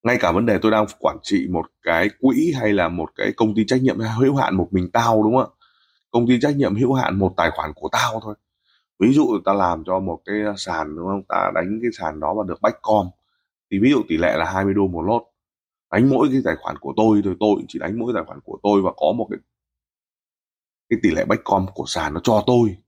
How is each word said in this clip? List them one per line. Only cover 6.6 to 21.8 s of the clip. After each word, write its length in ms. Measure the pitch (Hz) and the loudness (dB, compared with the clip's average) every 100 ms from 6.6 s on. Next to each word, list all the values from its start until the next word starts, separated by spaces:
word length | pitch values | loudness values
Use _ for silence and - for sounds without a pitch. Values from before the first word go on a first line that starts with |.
| 110 104 | 0 0
hữu 180 | 127 | 0
hạn 260 | 131 - 95 | 0 0 0
một 140 | 95 92 | 0 0
tài 140 | 85 | -2
khoản 200 | - 78 76 | -2 -8 -8
của 140 | 78 | -6
tao 280 | 117 120 110 | -4 -4 -6
thôi. 120 | 107 104 _ _ _ _ _ _ | -10 -14 _ _ _ _ _ _
Ví 140 | 104 | 4
dụ 260 | 139 139 104 98 | 4 2 0 0
ta 80 | |
làm 300 | 101 90 85 80 | 0 0 -2 -4
cho 140 | 95 | -4
một 220 | 92 82 - | -4 -8 -6
cái 100 | 104 104 98 | -4 -4 -6
sàn, 380 | 92 82 76 78 | -6 -6 -6 -8
đúng 120 | 90 | -6
không? 160 | 98 98 | -6 -4
Ta 240 | 92 92 90 | -4 -2 -2
đánh 240 | 90 110 | -4 -4
cái 80 | 120 | -6
sàn 260 | - 82 76 | -6 -8 -6
đó 140 | 76 | -4
và 100 | 104 95 | -4 -6
được 140 | 82 | -2
bách 140 | 208 - | -4 -2
com. 260 | - 107 95 _ _ _ _ _ _ | 0 0 0 _ _ _ _ _ _
Thì 80 | 98 | 2
ví 120 | 120 | 4
dụ 100 | 139 104 | 2 0
tỷ 100 | 80 | 0
lệ 200 | 85 78 | 0 0
là 80 | 82 | -2
hai 200 | 95 98 | 0 0
mươi 80 | |
đô 140 | 98 98 | 0 0
một 140 | 85 | -2
lốt. 220 | 87 117 - _ _ _ _ _ _ | -2 -2 -4 _ _ _ _ _ _
Đánh 180 | 95 135 | 2 4
mỗi 200 | 127 143 | 4 2
cái 100 | 131 87 | 2 -2
tài 100 | 80 | -4
khoản 220 | - - | -8 -10
của 160 | 67 69 | -6 2
tôi 240 | 110 104 | 4 4
thôi, 120 | 98 90 | 2 0
tôi 160 | 107 98 - | 2 2 -2
chỉ 120 | 80 | -10
đánh 200 | 80 113 | -8 -6
mỗi 140 | 117 107 | -4 -6
tài 80 | |
khoản 160 | - 71 | -6 -16
của 160 | - - | -16 -6
tôi 180 | 101 101 | 0 2
và 100 | 92 - | 0 -2
có 160 | 76 117 | -2 -2
một 100 | 107 | -6
cái, 100 | 104 _ _ _ _ _ _ _ _ _ _ _ _ _ _ _ | -10 _ _ _ _ _ _ _ _ _ _ _ _ _ _ _
cái 100 | 113 | 0
tỷ 80 | 98 | 2
lệ 140 | 80 - | 0 0
bách 140 | 110 | -2
com 220 | - 98 95 | 0 -2 -2
của 120 | - | -8